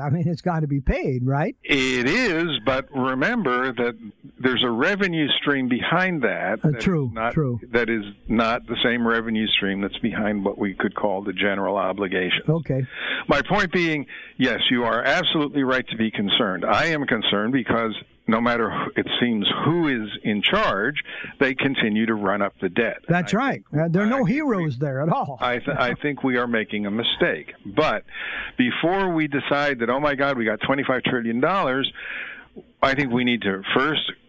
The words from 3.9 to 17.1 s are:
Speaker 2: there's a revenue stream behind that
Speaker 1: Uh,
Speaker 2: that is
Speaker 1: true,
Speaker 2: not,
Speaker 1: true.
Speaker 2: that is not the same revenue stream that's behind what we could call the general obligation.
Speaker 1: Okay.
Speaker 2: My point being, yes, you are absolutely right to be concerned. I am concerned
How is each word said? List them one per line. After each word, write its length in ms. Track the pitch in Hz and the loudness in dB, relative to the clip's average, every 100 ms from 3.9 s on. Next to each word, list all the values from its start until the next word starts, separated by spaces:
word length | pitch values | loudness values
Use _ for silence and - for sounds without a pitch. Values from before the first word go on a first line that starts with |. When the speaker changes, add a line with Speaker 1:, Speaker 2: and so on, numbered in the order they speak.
| 113 107 - - - | -4 -12 -18 -20 -2
Speaker 2:
there's 240 | 127 123 | 0 2
a 80 | 127 | 2
revenue 580 | 117 160 196 196 165 139 - | 2 2 2 0 2 2 0
stream 260 | 151 139 123 | 2 0 2
behind 540 | 120 - 175 185 165 | 0 2 2 2 0
that 380 | 113 85 90 110 | 0 0 -2 0
Speaker 1:
Uh, 60 | 156 | 0
Speaker 2:
that 80 | 123 | 0
is 40 | |
Speaker 1:
true, 260 | 190 165 131 | 0 0 0
Speaker 2:
not, 220 | 113 117 | -2 -2
Speaker 1:
true. 260 | 160 135 120 120 | 0 0 -2 0
Speaker 2:
that 200 | 117 113 | 0 2
is 120 | 113 101 101 - | 0 -2 -10 -2
not 380 | 110 113 120 113 | 2 2 0 -2
the 100 | 117 | 0
same 240 | 127 120 117 | 0 2 2
revenue 400 | 117 113 110 107 | 0 0 -2 0
stream 340 | - 98 98 | 0 0 -2
that's 160 | 98 - | -4 -2
behind 440 | 117 110 104 104 | -4 -2 -2 0
what 140 | 98 - | -2 -2
we 160 | 101 | -4
could 220 | 92 104 | -2 -4
call 260 | - 104 95 | -2 -2 -2
the 140 | 101 | -4
general 420 | 90 101 98 92 98 | -2 -2 0 -2 0
obligation. 680 | 92 98 98 92 90 92 - | -2 -2 -2 -2 -2 -2 0
Speaker 1:
Okay. 380 | 165 143 135 135 - - - - | -2 0 -4 -4 -6 -6 -4 0
Speaker 2:
My 140 | 143 | 0
point 300 | - 196 190 | 2 0 2
being, 340 | 185 170 151 127 - - - | 2 0 0 -4 -12 -10 0
yes, 220 | 127 107 - | 0 2 2
you 140 | 123 | 2
are 180 | 117 113 | 2 2
absolutely 640 | 127 165 165 165 143 143 | 2 2 2 0 0 0
right 220 | 127 127 117 | 2 0 -2
to 80 | 117 | -2
be 120 | 110 | -2
concerned. 540 | - 101 98 107 90 | 0 0 2 2 0
I 220 | - 104 160 | 2 2 2
am 180 | 151 | 0
concerned 480 | 135 | 0